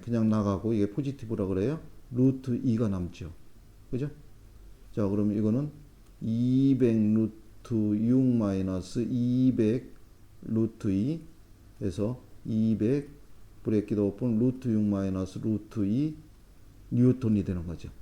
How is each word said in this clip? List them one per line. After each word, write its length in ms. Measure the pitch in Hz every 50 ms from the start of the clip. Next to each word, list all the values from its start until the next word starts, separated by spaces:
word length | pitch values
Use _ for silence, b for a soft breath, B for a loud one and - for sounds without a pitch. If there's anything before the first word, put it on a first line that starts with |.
| 92
그냥 240 | 113 120 117 110 110
나가고 460 | 107 110 101 101 98 90 98 110 117
이게 180 | 107 101 101
포지티브라 560 | - - 135 139 135 - - 110 110 98 101 92
그래요. 320 | 95 92 98 131 156 165 - - - - - -
루트 480 | 120 123 127 135 131 131 - 127 120 - -
이가 260 | 135 110 110 120 104
남죠. 420 | 98 92 90 85 - - 95 80 80 - - - - - - - - - - -
그죠? 220 | - 120 143 143 - - - - - - - - - - - - - - - - -
자, 140 | 113 104 98
그럼 240 | 101 104 104 104
이거는 400 | 101 110 107 107 110 131 147 151 - - - - - - - - - -
이백 920 | - 113 113 117 120 127 127 131 135 139 135 123 127 117 110 113 107 107 107
루트 600 | 110 110 107 - - - - - - - - 120
육 480 | 110 107 104 104 107 110 117 127 131
마이너스 840 | 131 127 120 117 107 101 98 95 92 95 92 92 87 - - 120 117 -
이백 840 | 127 120 120 123 123 127 127 131 127 - 110 107 113 131 - - - - - - - - - - - - -
루트 480 | - 113 110 113 113 - - - 107
이 300 | 95 98 107 135 165 165 - - - - - - - - - - - -
해서 400 | 113 101 92 101 101 110 127 127 - - - - -
이백 640 | - 113 110 110 113 110 98 107 113 135 143 143 - - - - - - - - - - - -
브레이킷 340 | 110 110 107 101 - 113 101
오픈 400 | 101 98 95 - 131 123 113 110
루트 300 | 120 131 123 127 - 127
육 140 | 110 107
마이너스 580 | 104 104 101 98 98 95 95 95 95 92 - -
루트 460 | - 113 107 104 - - - 113 101
이 280 | 98 110 131 147 156 156 - - - - - - - - - - - - - - -
뉴턴이 540 | 123 120 123 127 123 127 - 110 107 101 92
되는 200 | 95 95 90 85
거죠. 240 | 85 82 76 - 87 - -